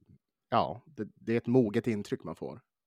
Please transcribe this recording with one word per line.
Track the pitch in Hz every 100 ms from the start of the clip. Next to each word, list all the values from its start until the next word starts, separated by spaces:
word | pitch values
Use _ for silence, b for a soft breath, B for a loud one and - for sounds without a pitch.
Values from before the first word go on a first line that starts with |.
| _ - _ _ _
ja, | 117 73 107 -
det, | - 107
det | - -
är | 117
ett | 120
moget | 127 110 113 120
intryck | 104 101 -
man | - 80
får, | 65 90 - _